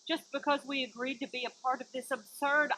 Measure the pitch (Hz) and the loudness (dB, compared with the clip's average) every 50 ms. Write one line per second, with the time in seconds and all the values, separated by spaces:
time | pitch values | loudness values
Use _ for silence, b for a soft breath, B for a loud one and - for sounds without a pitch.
0 | _ - 320 - - - - 277 - 294 285 277 277 262 277 277 262 240 202 233 | _ -4 -4 -4 -4 -4 -8 -4 0 2 2 2 0 -2 -2 -2 -2 -2 -4 -4
1 | 240 254 269 247 277 262 - 247 247 233 - - - 262 254 262 254 - - 262 | -4 -4 -2 -2 -4 -6 -4 -4 -6 -6 -6 -4 0 0 0 0 -2 -6 -6 -6
2 | 247 - 269 247 214 - - - - 285 285 294 302 285 - | -4 -2 -4 -4 -4 -6 -8 -2 2 4 6 6 4 4 4